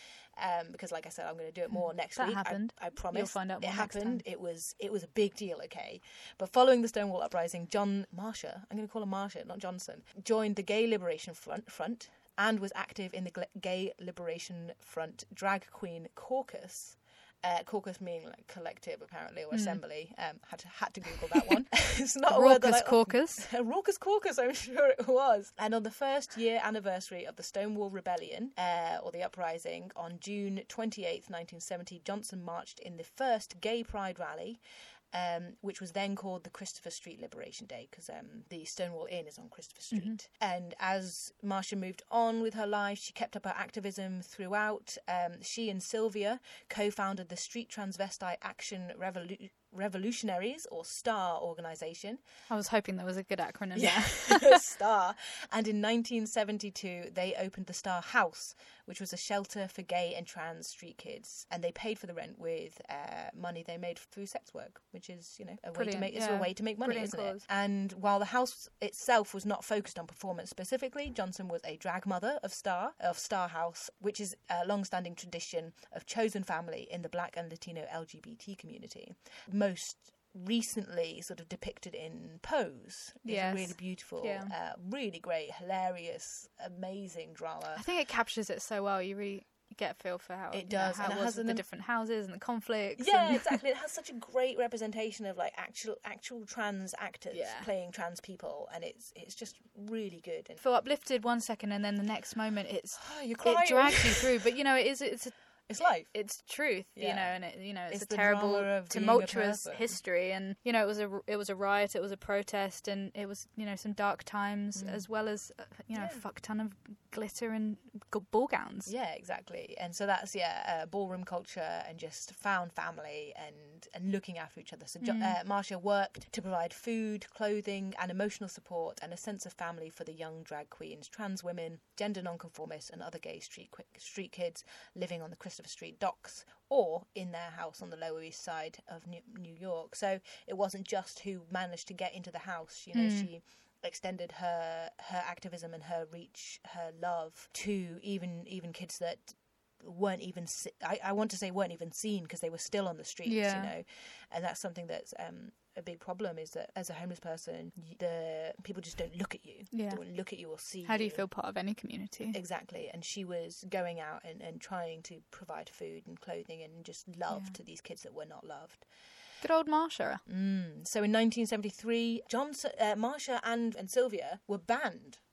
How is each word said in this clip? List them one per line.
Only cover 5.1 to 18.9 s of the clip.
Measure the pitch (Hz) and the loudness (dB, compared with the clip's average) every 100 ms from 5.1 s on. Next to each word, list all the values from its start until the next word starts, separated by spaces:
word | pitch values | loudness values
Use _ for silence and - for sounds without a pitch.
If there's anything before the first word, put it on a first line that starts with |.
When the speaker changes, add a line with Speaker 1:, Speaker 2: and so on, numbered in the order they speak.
| - 202 - | 4 4 2
Speaker 1:
deal, | 202 156 - | -6 -6 -8
okay? | 180 - - - - - - | -10 -10 -12 -16 -18 -18 -6
But | 190 | 6
following | 254 262 247 | 10 12 12
the | 233 | 8
Stonewall | 214 202 180 | 2 2 2
uprising, | - 180 170 175 170 | 2 2 0 -2 0
John | 208 202 196 190 175 | 4 4 2 -2 -6
Marsha, | 185 - 151 185 190 | -6 -6 -8 -10 -8
I'm | 208 | -6
gonna | 214 | -4
call | 226 | -4
him | 202 | -2
Marsha, | 190 196 - - | -2 -2 -6 -8
not | 180 | -6
Johnson, | 190 180 - - - - | -6 -6 -8 -12 -16 -10
joined | 196 220 214 202 | 2 4 4 0
the | |
Gay | 190 214 233 | 2 4 6
Liberation | 214 180 156 - | 4 2 -2 -4
Front, | 165 - 156 - | -10 -8 -8 -8
Front | - 170 233 - - _ - | -6 -4 -6 -10 -20 _ 2
and | 208 220 | 4 4
was | 196 - | 0 -4
active | - - 185 185 | -6 -6 -6 -4
in | |
the | 180 | -6
Gla-, | 180 - 196 | -4 -6 -4
Gay | 185 185 190 - | -2 0 -2 -4
Liberation | 180 175 170 170 - 175 170 - | -10 -6 -4 -4 -6 -8 -10 -12
Front | - - 160 - - | -10 -6 -6 -8 -16
Drag | - 196 190 - | -2 0 0 -2
Queen | - 185 165 165 | -10 -8 -8 -12
Caucus. | - - 262 262 - 185 - - - _ - - _ | -14 -2 -2 -2 -8 -12 -14 -16 -18 _ -20 -20 _
Uh, | 180 175 170 | 0 0 0
caucus | 214 190 180 | -4 -4 -6
meaning, | 185 170 160 | -6 -8 -8
like, | - - | -14 -16
collective, | 185 165 - - | -10 -10 -8 -8